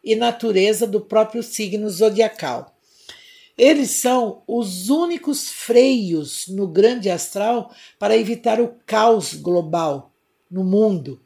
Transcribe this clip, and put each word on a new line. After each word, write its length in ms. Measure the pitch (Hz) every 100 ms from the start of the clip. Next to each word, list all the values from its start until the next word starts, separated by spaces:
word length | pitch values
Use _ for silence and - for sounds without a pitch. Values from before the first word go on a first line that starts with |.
e 140 | - 220
natureza 680 | 233 233 226 190 202 214 226
do 140 | 208
próprio 440 | 214 220 220 233
signo 460 | 226 - 208 208 214
zodiacal. 880 | 175 214 202 220 - 147 123 - _ _ _ - - - - _ -
Eles 340 | 254 294 254
são 520 | - 247 254 226 - -
os 420 | 233 208 180 190
únicos 600 | 294 349 339 - 277 -
freios 960 | - - 240 269 254 190 165 143 - -
no 200 | 190 190
grande 420 | 160 214 247 196
astral 600 | 175 - 202 214 240 - - - _
para 200 | 202 226
evitar 440 | 214 226 240 220
o 140 | 240 - -
caos 480 | 214 226 220 160
global 800 | 156 151 175 160 139 160 139 - _ _ _ _
no 140 | 180
mundo 580 | 185 202 214 185 131 127